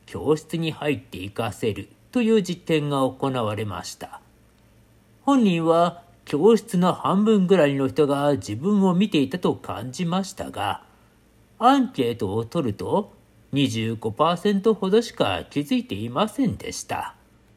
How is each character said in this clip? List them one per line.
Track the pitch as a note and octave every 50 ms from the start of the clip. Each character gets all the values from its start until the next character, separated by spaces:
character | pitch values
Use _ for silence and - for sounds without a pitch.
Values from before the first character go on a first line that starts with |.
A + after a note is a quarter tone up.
| _
教 | - - - A#2 C3+ D#3
室 | D3+ - - -
に | D#3+ E3 D#3+
入 | - - D3 D3+ C#3
っ | G#2+
て | - - - F#2
い | F#2 G#2
か | - - A#2 A2+
せ | - - - A2 G2
る | G2+ G2+ - _ _ _ _ -
と | B3 A#3
い | A3
う | A3+ A3 F#3
実 | F#3 E3+ - -
験 | - D#3+ D#3 D3 C#3+
が | C#3+ C#3
行 | C3+ B2+ C3 - C3+ C#3 C3
わ | B2+ A2+ G#2 G#2+
れ | G#2 A2
ま | G#2+ F2+ F2 -
し | - -
た。 | - - - - - _ _ _ _ _ _ _ _ _ _ _ _ _ _ _ _ _ _ _ _ -
本 | C#4 C#4 C4 A3+
人 | G3 F3 E3 D#3+
は | E3 E3 E3 E3+ - E3+ - - _ _ _ _
教 | - - C#3 E3+ G#3+ A#3
室 | A3 - - - F3
の | F3+ F3+ D3+
半 | - - C#3 E3+ G3 G#3+
分 | A3 A3 G3+ F#3 F3
ぐ | G3
ら | F3+ D3
い | C#3+ C#3
の | C#3 C3+ C3
人 | - - D3+
が | C3+ C#3+ C#3 C#3+ D3 C#3+
自 | A#2 - - G#2
分 | A2 D3 G3+ G#3 G3 F#3+
を | F#3 F3
見 | F3 G#3+ G#3
て | - D3+
い | C3+ -
た | - F3+
と | - F3 C3+
感 | G#2 - - F2+ G2 A2 C3
じ | B2 - F#3
ま | E3 F3 F#3+ G3
し | F#3+ -
た | - - - -
が、 | G3+ G3+ - - - - _ _ _ _ _ _ _ _ _ _ _ _ _ _ -
ア | G#3+ B3 C#4
ン | C#4 B3 -
ケ | - - B2 A#2 A#2+
ー |
ト | G#2+ A2+ F#2+ G2
を | A2+ A#2
取 | A2+ - - C#3 A2+
る | G2+
と、 | - - G#2+ C#3+ F#3+ G3+ - - _ _ _ _ _ _ -
二 | - C#3 C#3 B2
十 | A2 A2+ A2 A2+ A2+
五 | A2 - A2+ A2
パ | - D3 E3 F3
ー |
セ | E3+ - G#3 G#3
ン | G3 F#3+
ト | A3+ G#3+
ほ | - G3 F#3+
ど | G3 A#3 A#3
し | -
か | - - - G#2 F#2 E2 D#2+ -
気 | - C#3 D3
づ | C#3+ B3+
い | B3 -
て | - F#2+
い | G2 A2 A#2
ま | A#2+ D3+ G#3 A3
せ | - - C4
ん | F3+ G#2+
で | - - -
し | - - -
た。 | - - - - - - _ _ _ _ _ _ _ _